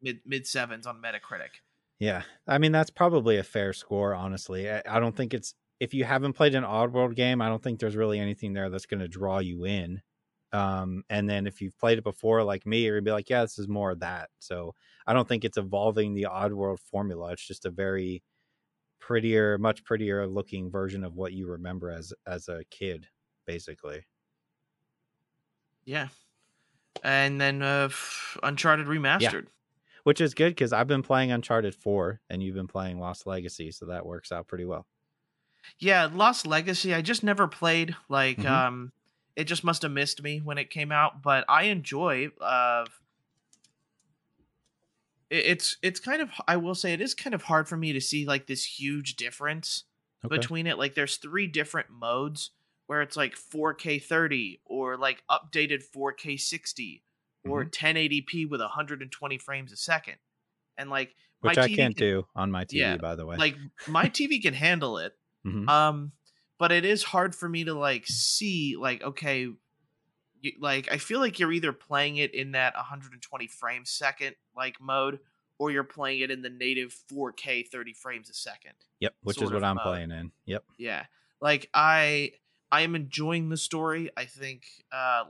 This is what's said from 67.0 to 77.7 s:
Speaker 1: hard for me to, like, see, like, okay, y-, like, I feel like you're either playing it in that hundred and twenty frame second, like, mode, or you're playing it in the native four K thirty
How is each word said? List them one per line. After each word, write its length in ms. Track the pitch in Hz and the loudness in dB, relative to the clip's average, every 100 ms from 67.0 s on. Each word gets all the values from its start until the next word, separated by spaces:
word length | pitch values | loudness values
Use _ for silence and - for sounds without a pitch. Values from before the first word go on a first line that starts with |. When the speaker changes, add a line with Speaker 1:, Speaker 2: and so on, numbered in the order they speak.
Speaker 1:
hard 300 | - 185 185 | 2 2 2
for 140 | - 170 | 0 -4
me 160 | 165 | -4
to, 100 | 165 | -2
like, 320 | 151 143 123 - | 0 0 0 -2
see, 720 | 120 - - 208 175 143 90 | -2 0 0 0 0 0 0
like, 260 | 131 120 | -2 -2
okay, 460 | 135 135 151 131 127 107 _ _ _ _ _ _ _ _ | -6 -6 -2 -2 -4 -8 _ _ _ _ _ _ _ _
y-, 80 | 139 - | -10 -4
like, 300 | 143 135 131 | 0 0 0
I 60 | 147 | -4
feel 220 | - 240 | -2 0
like 180 | 247 175 | 0 2
you're 140 | 165 | 0
either 200 | 170 160 | 2 0
playing 460 | 156 - 143 147 147 | -4 -2 0 0 0
it 160 | 147 | -2
in 180 | - 135 | -2 -4
that 240 | 131 127 - | 0 0 0
hundred 360 | 123 139 135 | -6 -10 -16
and 80 | 127 | -20
twenty 240 | - 131 117 | -14 -12 -12
frame 360 | - 120 123 123 | -8 -6 -6 -6
second, 500 | - 143 - 139 - _ 123 | -2 -2 -2 -6 -10 _ -8
like, 240 | 131 - | -8 -6
mode, 400 | 135 135 135 139 _ _ _ - | -2 0 0 -2 _ _ _ -4
or 120 | 147 | -2
you're 140 | 139 | -2
playing 360 | 139 147 135 135 | -4 -4 -4 -2
it 100 | 131 | -2
in 100 | 131 | -4
the 80 | 127 | -8
native 420 | 123 127 127 123 | -4 -2 -2 -4
four 400 | - - 139 127 | -10 -14 -6 -6
K 300 | - 139 123 | -6 -6 -6
thirty 300 | 117 | -6